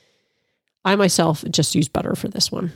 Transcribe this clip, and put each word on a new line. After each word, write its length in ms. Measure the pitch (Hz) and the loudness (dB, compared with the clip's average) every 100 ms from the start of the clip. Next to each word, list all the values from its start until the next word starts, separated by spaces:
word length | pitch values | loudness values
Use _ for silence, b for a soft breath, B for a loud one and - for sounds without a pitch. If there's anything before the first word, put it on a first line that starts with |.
| b b b b b b b _ 190 | b b b b b b b _ 0
I 100 | 202 | 2
myself 480 | 196 - 165 156 - | 4 4 2 0 -2
just 240 | - 151 | 0 0
use 160 | 180 165 | 0 0
butter 240 | - - | -2 -4
for 140 | - - | -4 -4
this 240 | - - | -4 -4
one. 200 | - 175 | -2 -6